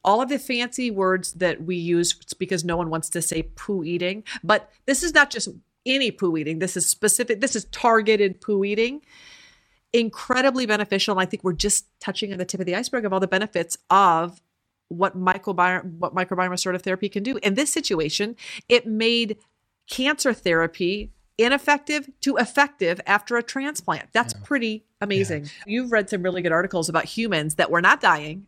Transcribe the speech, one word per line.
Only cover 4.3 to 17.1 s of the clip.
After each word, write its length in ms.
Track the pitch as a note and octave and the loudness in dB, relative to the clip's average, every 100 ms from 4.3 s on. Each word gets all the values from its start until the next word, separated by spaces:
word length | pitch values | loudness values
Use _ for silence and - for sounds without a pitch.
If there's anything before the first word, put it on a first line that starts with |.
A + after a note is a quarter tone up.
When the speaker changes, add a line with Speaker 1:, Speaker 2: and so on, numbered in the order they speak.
| - | -6
Speaker 1:
but 280 | E3+ G#3+ - _ - | 0 0 0 _ -2
this 180 | C4+ | -2
is 100 | F4 | 2
not 160 | D4+ C#4 | 4 4
just 200 | A#3 F#3+ - _ _ B3 | 2 -8 -10 _ _ -2
any 240 | C4+ B3 | 0 0
poo 260 | - F#3 D#3+ | 0 0 0
eating. 240 | D3 D#3+ | -2 -4
This 160 | F3+ F3+ | -4 -2
is 120 | - | -2
specific, 520 | - G#3+ - A#3+ G#3 | 0 2 2 0 0
this 160 | B3 A3 | -2 -2
is 100 | - | -6
targeted 760 | - B3 A3+ G#3+ G#3+ G3+ F#3 | 0 4 4 4 4 2 -2
poo 220 | - G3+ G3+ | -2 0 0
eating. 360 | G#3 A#3 C#4+ - - - - - _ _ _ _ A#3 | 0 -2 -4 -16 -20 -20 -20 -20 _ _ _ _ 0
Incredibly 680 | A3+ - - B3+ C4+ B3+ A#3+ | 0 -4 0 4 4 2 2
beneficial. 460 | G#3 G#3 G3 G3+ | 0 2 0 2
And 100 | F#3+ | 2
I 80 | F#3 | 0
think 140 | G#3+ | 0
we're 100 | F#3 | -2
just 320 | D#3+ G#3 - - _ | 0 0 0 -2 _
touching 320 | - F#3+ G#3 | -8 -6 -6
on 80 | F#3 | -6
the 60 | F3+ | -6
tip 140 | F#3 | -4
of 60 | F#3 | -4
the 80 | |
iceberg 320 | F#3 B3 C4 G#3 | -4 -2 -4 0
of 80 | |
all 60 | F#3+ | 0
the 80 | F#3 | 0
benefits 500 | F#3+ G#3+ F3 E3+ - - | 0 0 -4 -4 -6 4
of 500 | F#3 F#3+ E3 E3+ F3 _ _ _ _ - | 6 6 4 0 -8 _ _ _ _ -12
what 280 | E3+ F#3+ F#3 | -2 -2 0
microbiome, 840 | F#3 G3 G#3 F3+ F3+ F#3 F#3+ E3 | 0 0 -2 0 2 0 -4 -8
what 160 | F3 F#3 | -6 -4
microbiome 340 | F#3 F3+ F#3 | -4 -2 -2
restorative 320 | F3+ F#3+ F3+ | -2 -4 -4
therapy 280 | F#3+ F#3 | -4 -4
can 120 | G3+ | -4